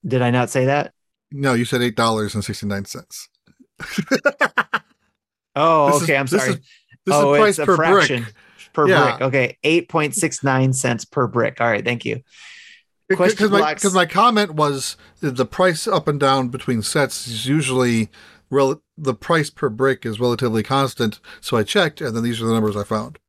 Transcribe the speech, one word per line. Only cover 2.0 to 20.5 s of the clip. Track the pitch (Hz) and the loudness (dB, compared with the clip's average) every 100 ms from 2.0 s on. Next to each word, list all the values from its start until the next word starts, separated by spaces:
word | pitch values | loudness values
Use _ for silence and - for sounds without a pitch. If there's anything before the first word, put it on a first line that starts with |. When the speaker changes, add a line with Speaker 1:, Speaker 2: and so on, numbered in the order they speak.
| 117 110 104 107 | 0 0 -2 -4
Speaker 2:
and | |
sixty-nine | 98 101 104 98 98 | -6 -8 -6 -6 -8
cents. | - - - - _ _ _ _ _ | -14 -16 -20 -20 _ _ _ _ _
<laughs> | - - - 269 285 - 285 - - - _ _ _ _ _ _ _ | -10 -8 -2 0 -2 -2 -2 -2 -4 -6 _ _ _ _ _ _ _
Speaker 1:
Oh, | 139 160 160 143 | 0 2 4 4
Speaker 2:
This | 147 | 2
is, | |
Speaker 1:
okay, | 165 139 | 2 0
I'm | 135 | 0
Speaker 2:
this | 185 | 0
Speaker 1:
sorry. | 247 | 0
Speaker 2:
is, | - _ _ _ - - | -4 _ _ _ -10 0
this | 147 | 2
is | |
Speaker 1:
Oh, | 143 143 | 4 4
Speaker 2:
price | 214 | 4
Speaker 1:
it's | 190 | 2
a | 151 | 2
Speaker 2:
per | 170 | 2
brick. | 160 | 4
Speaker 1:
fraction | 196 147 127 113 - _ _ - | 4 4 0 -4 -14 _ _ -8
per | - 147 | 0 4
Speaker 2:
Yeah. | 175 127 113 | 4 4 0
Speaker 1:
brick. | |
Okay, | 131 131 123 - | 0 0 0 -2
eight | 151 170 170 | 0 0 0
point | 165 151 - | -2 -2 -2
six | 160 - 139 | -4 -2 0
nine | 131 131 | 2 2
cents | 131 123 120 | 0 -2 -4
per | - - 123 | -6 -4 -2
brick. | 127 135 - | 0 -2 -2
All | 120 | -2
right, | 104 | 0
thank | 104 120 120 | -2 -6 -6
you. | 113 _ - - - - - _ _ _ | -8 _ -20 -20 -20 -20 -20 _ _ _
Speaker 2:
It, | 180 | 0
Speaker 1:
Question | 180 202 | 2 2
Speaker 2:
'cause | 208 | 2
my, | 202 | 2
Speaker 1:
blocks. | 151 151 | 0 0
Speaker 2:
'cause | 196 | 0
my | 185 170 | 2 0
comment | 185 233 214 208 | 4 4 4 0
was | 156 147 135 - - - _ | 0 0 0 -8 -12 -20 _
the, | 143 | -6
the | 123 123 | -2 -4
price | - 185 160 226 | 2 2 2 -2
up | 190 - | -2 0
and | 147 | 0
down | 139 135 127 | 2 2 0
between | 120 - 120 | -6 -4 -2
sets | 101 156 135 - 120 | -2 -2 -2 -4 -10
is | 113 120 | -8 -2
usually | 151 131 127 123 113 107 - - _ _ | -2 0 0 2 2 -2 -8 -20 _ _
rel-, | 135 135 151 _ - | 2 2 0 _ -6
the | 143 | -6
price | 117 - 165 151 | -6 0 0 0
per | - 139 | -4 -6
brick | 110 131 131 117 | 0 -2 0 -6
is | 107 | -2
relatively | 123 117 123 | -2 0 0